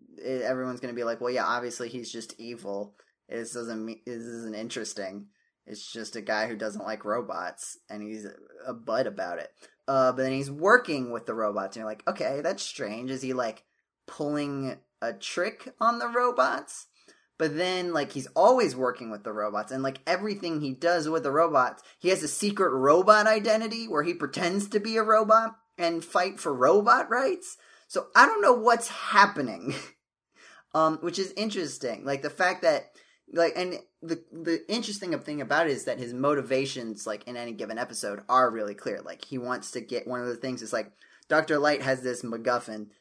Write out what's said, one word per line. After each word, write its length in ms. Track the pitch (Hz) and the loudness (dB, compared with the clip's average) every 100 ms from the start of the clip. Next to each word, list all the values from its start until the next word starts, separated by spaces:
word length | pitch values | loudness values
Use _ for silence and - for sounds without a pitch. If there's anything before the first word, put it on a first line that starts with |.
| _ - | _ -12
eh, 160 | 127 131 | -6 -4
everyone's 400 | 113 131 127 123 | -2 -2 -4 -6
gonna 140 | 127 | -8
be 100 | 120 | -6
like, 180 | 117 117 | -4 -2
"Well, 80 | 123 | -2
yeah, 160 | 123 95 | -2 0
obviously 440 | 120 123 117 117 | -2 -4 -8 -10
he's 220 | 127 110 | -10 -10
just 280 | 113 107 - | -12 -12 -14
evil. 560 | 117 117 98 101 101 _ _ _ _ | -14 -12 -10 -8 -10 _ _ _ _
This 240 | 113 113 | -10 -8
doesn't 320 | 120 117 110 110 | -10 -8 -8 -8
me-, 160 | 113 123 | -10 -12
this 180 | 117 | -12
isn't 320 | 117 117 113 107 | -10 -12 -10 -8
interesting. 720 | 117 123 107 - 95 101 101 _ _ _ - | -8 -8 -8 -8 -8 -8 -16 _ _ _ -18
It's 260 | 107 - | -16 -14
just 240 | 117 110 117 | -12 -10 -10
a 60 | |
guy 260 | 101 107 113 | -2 0 0
who 80 | 107 | -2
doesn't 300 | 110 104 98 | -6 -6 -6
like 200 | 107 104 | -6 -2
robots, 720 | 117 101 90 90 - - - _ | -2 -2 -6 -6 -8 -14 -14 _
and 120 | 104 | -12
he's 240 | 104 110 104 | -10 -10 -12
a, 80 | - - 80 127 | -16 -20 -16 -10
a 80 | |
butt 340 | 117 117 113 120 | -10 -2 0 0
about 320 | 101 90 85 | -2 -6 -6
it." 120 | 73 _ - _ - | -8 _ -20 _ -2
Uh, 260 | 135 127 | 4 4
but 100 | 127 | 4
then 80 | 131 | -2
he's 200 | 135 139 | -2 -4
working 600 | 143 185 240 180 143 123 | 0 6 6 4 -4 -4
with 140 | 117 - | -6 -6
the 80 | |
robots, 420 | 113 107 101 98 113 | -2 0 0 -4 -6
and 60 | |
you're 80 | 110 | -10
like, 180 | 107 - | -6 -4
"Okay, 340 | 101 110 139 | -2 -2 -2
that's 220 | 156 202 | -2 -4
strange. 480 | - - 110 110 127 | -8 -6 -6 -6 -6
Is 100 | 131 | -6
he, 120 | 131 | -4
like, 320 | 127 117 - _ _ _ _ - | -2 -2 -4 _ _ _ _ -20
pulling 720 | - 147 147 143 139 135 - _ - | -6 -2 -2 -2 -4 -6 -8 _ -8
a 100 | 117 | -8
trick 600 | 104 - - 190 - - - | -6 -6 -2 -4 -4 -18 0
on 180 | 226 233 | 0 0
the 80 | 240 | -2
robots?" 800 | 240 247 247 - 117 - - - _ _ _ _ - | 0 2 4 2 0 -8 -16 -18 _ _ _ _ -2
But 180 | 160 147 | -2 0
then, 360 | 180 185 180 | -2 0 -2
like, 180 | 160 139 | -2 -2
he's 160 | 143 - | -6 -4
always 480 | 156 202 254 185 127 | 6 6 8 4 2
working 340 | 127 123 117 | -2 -2 -8
with 140 | 104 | -10
the 100 | 110 | -8
robots, 380 | 107 104 101 107 | -4 -2 -2 -4
and, 100 | 131 | -4
like, 180 | 135 131 - | -4 -4 -2
everything 560 | 185 214 202 175 156 | -2 -2 -4 -4 -4
he 100 | 143 | -4
does 380 | 131 165 175 151 | -2 2 2 2
with 140 | 160 | -2
the 80 | 143 | 0
robots, 500 | 147 165 139 123 - - _ | 4 4 6 2 0 -20 _
he 120 | 175 | 0
has 120 | 180 | 2
a 60 | 151 | 0
secret 420 | - 208 202 180 | -2 -2 2 2
robot 560 | 131 135 165 185 214 220 | 4 6 8 10 8 8
identity 600 | 220 220 220 220 226 226 | 4 4 2 2 -6 -4
where 160 | 151 | -2
he 100 | 151 | 0
pretends 540 | 170 143 - 175 196 202 | -2 -4 -2 0 0 0
to 100 | 208 | -2
be 180 | 220 220 | 0 0
a 60 | |
robot 520 | 220 220 214 220 226 - _ - | 4 4 6 6 4 -8 _ -2
and 280 | 170 165 - | -2 -2 0
fight 340 | 190 190 196 | 0 0 -4
for 140 | 165 | -4
robot 560 | 127 131 202 214 254 - | 4 6 6 8 4 4
rights. 480 | 233 - - - - _ _ _ | 0 0 -2 -6 -18 _ _ _
So 200 | - - - | -6 2 8
I 120 | 466 | 8
don't 140 | 427 | 8
know 120 | 403 | 6
what's 340 | 247 226 226 - | 6 6 4 2
happening, 840 | - - 208 202 156 123 90 120 135 - _ _ _ | -8 2 6 6 4 -6 -6 -8 -8 -10 _ _ _
<laughs> 500 | _ _ - - _ 160 | _ _ -20 -20 _ 2
um, 240 | 160 156 | 2 2
which 160 | 170 175 | -4 -4
is 160 | 190 - | -4 -2
interesting. 680 | 214 202 151 - 127 - 139 | -4 -2 -6 -6 -6 -6 -4
Like, 160 | 139 | -4
the 80 | 143 | -4
fact 320 | - 185 185 | 0 0 2
that, 300 | 170 143 - _ _ _ _ | 2 2 -2 _ _ _ _
like, 200 | 170 165 - | 2 2 2
and 240 | 180 175 - _ | -4 -6 -14 _
the, 200 | 165 160 - | -8 -8 -8
the 400 | 165 165 165 - | -10 -2 -2 -2
interesting 460 | 226 214 202 180 143 | -4 -4 -8 -4 -6
thing 220 | - 147 | -4 -8
about 260 | 127 147 165 | 0 2 2
it 40 | |
is 140 | 127 - | 0 -4
that 140 | 123 | -6
his 140 | 120 | -6
motivations, 920 | 123 139 147 117 131 135 131 113 104 113 | -2 0 0 0 0 0 -6 -8 -8 -8
like, 200 | 104 - | -10 -10
in 80 | 120 | -10
any 160 | 120 | -10
given 280 | 107 107 113 | -8 -8 -6
episode 420 | 120 110 120 101 - | -6 -6 -6 -6 2
are 220 | 131 127 | 4 4
really 240 | 113 104 101 | 2 -6 -6
clear. 260 | 127 95 | -6 -6
Like, 240 | 85 - - | -10 -16 -10
he 140 | 131 | -8
wants 320 | 123 123 - | -6 -6 -6
to 100 | 123 | -10
get, 260 | 104 120 117 | -6 -8 -6
one 140 | 123 | -6
of 60 | 123 | -6
the 80 | 117 | -6
things 260 | 131 123 | -6 -8
is, 100 | 110 | -6
like, 200 | 117 104 _ _ _ - | -6 -6 _ _ _ 0
Doctor 280 | 156 156 147 | 2 4 2
Light 240 | 147 147 | 4 2
has 200 | 135 131 | 2 0
this 200 | 127 123 | 0 -4
MacGuffin 640 | 120 117 120 120 - 110 104 _ | -6 -4 0 0 -2 -12 -12 _